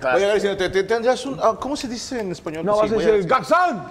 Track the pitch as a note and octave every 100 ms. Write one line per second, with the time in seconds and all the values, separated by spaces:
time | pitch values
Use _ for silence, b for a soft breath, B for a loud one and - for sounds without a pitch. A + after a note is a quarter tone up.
0 | C3 B2+ G3+ G#3 G3+ F#3+ F3+ F#3+ F#3+ A#3
1 | A3+ B3 C#4 C4 A3+ A3 B3+ C#4+ B3 A#3
2 | - B3 G3 F3 F3 D#3 F3 G#3 G#3+ A3
3 | G#3+ G#3+ E3 B3+ F3 E4 F4+ A3 -